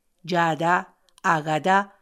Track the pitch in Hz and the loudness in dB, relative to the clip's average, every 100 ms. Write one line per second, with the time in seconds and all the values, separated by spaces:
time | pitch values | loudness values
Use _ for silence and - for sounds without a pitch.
0 | _ _ 165 175 165 156 165 180 190 _ | _ _ -6 -2 0 0 0 0 -2 _
1 | _ _ 190 165 151 156 185 190 202 _ | _ _ -2 -2 -2 -2 2 2 0 _